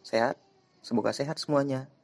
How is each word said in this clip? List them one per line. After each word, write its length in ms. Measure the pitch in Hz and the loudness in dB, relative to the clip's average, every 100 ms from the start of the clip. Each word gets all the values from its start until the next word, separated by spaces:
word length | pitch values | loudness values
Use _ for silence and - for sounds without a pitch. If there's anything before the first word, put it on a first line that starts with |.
Sehat? 400 | - 113 120 - _ _ _ _ | -2 2 2 0 _ _ _ _
Semoga 320 | - 117 113 | -2 0 0
sehat 240 | - 143 156 | -2 -4 -4
semuanya. 560 | - 143 143 131 135 _ | 0 2 2 -2 -6 _